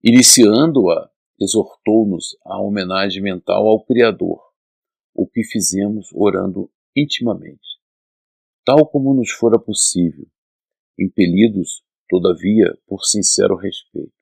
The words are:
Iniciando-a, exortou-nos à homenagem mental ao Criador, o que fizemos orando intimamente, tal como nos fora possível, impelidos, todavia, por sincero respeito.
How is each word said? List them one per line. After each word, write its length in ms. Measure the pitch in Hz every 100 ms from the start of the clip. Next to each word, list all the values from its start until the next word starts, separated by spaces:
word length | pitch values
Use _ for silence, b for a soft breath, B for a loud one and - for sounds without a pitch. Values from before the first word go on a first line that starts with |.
Iniciando-a, 1080 | 117 123 120 - 107 110 160 139 92 80 - _ _ _
exortou-nos 960 | 98 110 95 _ - 110 104 85 - -
à 160 | - 98
homenagem 640 | 101 101 92 95 98 95
mental 440 | 98 90 - 98 107
ao 180 | 110
Criador, 560 | _ 120 117 92 90 82 _ _ _ _ _ _ _
o 120 | - -
que 180 | 120
fizemos 640 | 110 113 92 95 101 107 -
orando 560 | - 101 92 95 92 - _ _ -
intimamente, 840 | 143 - 120 - - - - - _ _ _ _ _ _ _ _
tal 240 | - 143 151
como 240 | 147 135
nos 180 | 135 113
fora 280 | - 117 110
possível, 680 | - 104 - 90 85 73 67 _ _ _ _ _ _ -
impelidos, 880 | 95 - 87 87 113 98 85 - _ _ _
todavia, 680 | 92 90 85 95 110 95 - _
por 180 | 98
sincero 520 | - 104 95 - 98 92
respeito. 560 | 95 - _ - 78 _